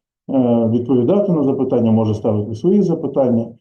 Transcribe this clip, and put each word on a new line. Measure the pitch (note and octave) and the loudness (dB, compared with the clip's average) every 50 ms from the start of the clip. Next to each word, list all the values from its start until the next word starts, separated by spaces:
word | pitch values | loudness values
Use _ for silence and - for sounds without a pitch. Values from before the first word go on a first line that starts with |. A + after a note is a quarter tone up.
| _ _ _ _ _ - C3 C3+ B2+ A#2+ A#2 A#2 A2+ A2 | _ _ _ _ _ -4 -2 0 2 2 2 2 2 0
відповідати | A#2 B2 A#2 B2+ C3+ B2 A#2 B2+ F#3+ G3+ - - | 0 0 0 0 0 2 2 2 2 0 0 0
на | E3+ D#3 | 0 0
запитання, | C3+ C3+ C3+ B2+ C3 - C#3 A#2+ A2+ A2+ | 0 0 0 -2 -2 0 0 0 2 2
може | A2 A2+ A2 G#2+ G#2 | 2 2 2 0 -2
ставити | G2+ - - - G#2 G#2 A2 A2 | -2 -2 -2 -2 -2 -4 -6 -6
свої | A2 - F3 G3+ G#3 | -4 0 2 2 2
запитання | F3+ E3 E3 D#3+ - B2+ - C#3+ C3+ A#2+ A#2 A2+ A2+ - - _ | 2 0 -2 -4 -4 -4 -2 0 0 0 0 -2 -2 -6 -10 _